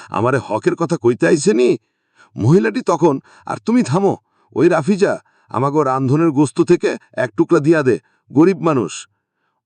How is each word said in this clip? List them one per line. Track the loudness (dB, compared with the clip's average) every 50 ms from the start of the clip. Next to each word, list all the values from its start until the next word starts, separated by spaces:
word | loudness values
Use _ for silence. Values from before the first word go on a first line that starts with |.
| -16 -8
আমারে | -6 -2 -2 0 -2 -2 -4
হকের | -4 -6 -4 -2 -2 -2
কথা | -2 -4 -4 -4 -2
কইতে | 0 0 0 0 0 0
আইছেনি?" | 0 2 2 0 2 2 2 2 0 -2 -4 _ _ _ _ _ _ _ -20 _ _
মহিলাটি | -4 0 4 4 4 4 2 -2 -4
তখন, | -2 -2 -2 2 2 0 0 0 -6 _ -20 -20 _
"আর | -12 -12 -8 -4
তুমি | 0 0 0 2
থামো, | 2 0 0 0 0 -2 -2 -8 _ _ _ _ _ _
ওই | 0 2 2
রাফিজা, | 2 2 0 0 0 0 2 0 0 -4 -8 _ _ _ _ _
আমাগো | -6 -4 -4 -2 0 0 0
রান্ধনের | 0 -2 -2 0 0 0 0 0 0
গোস্ত | 0 0 0 0 0 -2
থেকে | 2 2 2 0 0 -4 -6 -6 -10 _ _
এক | -6 -6 -6 -2 -2
টুকরা | 0 2 2 0
দিয়া | 2 2 0 0 2
দে, | 0 0 -2 -4 _ _ _ _ _
গরিব | 0 2 2 4 2 0
মানুষ।" | -2 -2 -2 -2 -2 -4 -8 -12 -18 -20 _ _ _ _ _ _ _ _ _ _ _